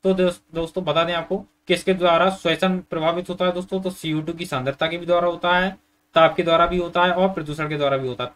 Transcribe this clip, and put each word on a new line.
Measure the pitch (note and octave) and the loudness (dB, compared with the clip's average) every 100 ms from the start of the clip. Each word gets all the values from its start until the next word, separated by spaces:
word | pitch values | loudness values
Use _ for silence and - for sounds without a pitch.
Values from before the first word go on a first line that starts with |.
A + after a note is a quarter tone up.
तो | F#3+ | 0
दोस-, | F#3 F3+ F3 _ | 2 0 -2 _
दोस्तों | D#3+ E3 F#3+ | -8 -6 -4
बता | D#3 D#3 | -2 0
दें | E3+ | 0
आपको | E3+ E3 G3 - _ - | -2 -4 -6 -8 _ -2
किसके | F3 - | -2 0
द्वारा | F#3 F3 E3 F#3 | 2 4 4 2
श्वसन | F#3+ E3+ D#3+ F#3+ F#3 - | 0 -2 0 0 -2 -4
प्रभावित | E3+ D#3+ F3 F3+ | -2 -2 -2 -6
होता | F3+ | -2
है | F3+ | -2
दोस्तों, | F3 F3+ F#3+ | -2 -6 -6
तो | F#3 | -6
सीओ | F#3 D#3+ D#3 | -6 -4 -4
टू | D#3 | -4
की | E3 F3 | -8 -6
सांद्रता | C3+ B2+ C#3 E3 | -4 -4 -2 -4
के | E3+ | -4
भी | E3+ | 0
द्वारा | F3 F3 | 2 2
होता | E3+ F3 | 0 0
है, | F3+ F#3+ F#3+ _ _ _ | 2 0 -6 _ _ _
ताप | E3 D#3+ D#3+ | 4 4 4
के | |
द्वारा | E3 E3 E3+ | 2 4 4
भी | F3+ | 0
होता | E3+ F3 | -2 2
है | F3+ | 2
और | F3 F#3+ | 2 0
प्रदूषण | F#3 D3+ D3 D#3 | 0 -8 -6 -6
के | D3+ | -2
द्वारा | C#3 C3+ | 0 0
भी | C3 | -4
होता | B2 | -6
है। | B2+ | -8